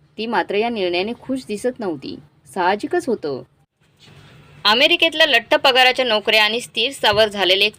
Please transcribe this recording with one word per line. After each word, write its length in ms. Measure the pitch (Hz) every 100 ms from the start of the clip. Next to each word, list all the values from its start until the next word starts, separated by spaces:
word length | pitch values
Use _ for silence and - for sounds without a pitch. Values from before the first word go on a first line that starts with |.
| _ -
ती 80 | 226
मात्र 300 | 208 170 202
या 140 | 233
निर्णयाने 420 | 226 180 175 208 240
खुश 180 | - 262 -
दिसत 320 | 208 247 254
नव्हती. 400 | 202 147 - - - _ _
साहजिकच 540 | 196 175 208 294 359 302
होतं. 360 | 214 151 127 131 _ _ _ _ _ - - - - - - 208
अमेरिकेतल्या 640 | 226 311 339 330 311 311
लठ्ठ 280 | 233 - 302
पगाराच्या 500 | 285 254 254 254 254
नोकऱ्या 380 | 214 214 214
आणि 180 | 208 233
स्थिर 300 | - - 240
स्थावर 360 | 277 233 208 220
झालेलं 360 | 202 180 196
एक 120 | 208